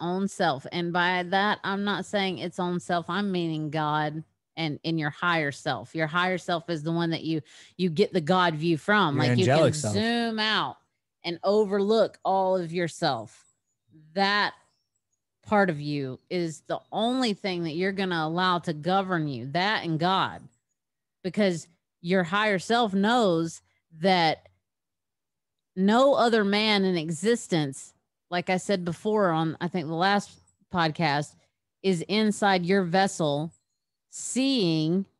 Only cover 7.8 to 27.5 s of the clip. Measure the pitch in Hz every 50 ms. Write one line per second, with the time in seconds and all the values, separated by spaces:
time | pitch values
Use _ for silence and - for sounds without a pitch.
7.8 | 180 185 156 147 202 - - 180 151 143 185 185 180 175 160 147 160 170 165 143
8.8 | - - 208 214 190 156 139 123 123 123 123 120 113 117 135 160 160 127 - -
9.8 | - 107 104 202 220 233 233 240 233 233 226 220 214 220 214 190 156 131 - -
10.8 | _ _ _ _ _ _ _ _ - 170 175 - - 190 202 214 220 190 196 202
11.8 | 196 202 220 226 196 - - - - 165 190 190 190 185 185 185 175 160 165 180
12.8 | 170 156 - - 175 151 131 113 107 - - - _ _ _ _ _ _ _ _
13.8 | _ _ _ 156 156 156 160 196 196 196 208 208 196 165 - - _ _ _ _
14.8 | _ _ _ _ _ _ _ _ _ _ _ _ - - 214 208 196 180 156 147
15.8 | 147 147 147 143 135 131 131 - _ - 175 180 170 160 156 - _ - 165 -
16.8 | - - - 175 220 240 254 262 254 226 196 - - 196 180 175 170 165 143 170
17.8 | 185 196 196 190 196 185 175 165 156 156 165 180 185 185 180 175 - 180 160 151
18.8 | 147 170 185 196 196 185 185 165 156 147 139 117 117 139 139 175 185 208 220 196
19.8 | - 170 160 147 165 180 190 185 156 110 82 87 123 - _ _ _ _ _ _
20.8 | _ _ _ _ _ _ _ _ - 185 - 208 208 190 175 160 - - _ _
21.8 | _ _ _ _ - 170 185 190 180 160 190 208 214 214 202 175 - - 226 240
22.8 | 240 208 185 196 196 214 240 254 226 190 170 160 165 165 - - _ _ _ _
23.8 | _ _ 165 156 156 196 185 180 165 156 147 - - _ _ _ _ _ _ _
24.8 | _ _ _ _ _ _ _ _ _ _ _ _ _ _ _ _ _ _ - 185
25.8 | 190 202 220 247 269 285 277 - 233 240 220 226 208 196 202 208 214 220 208 202
26.8 | 190 190 180 170 151 165 165 143 190 220 240 233 - -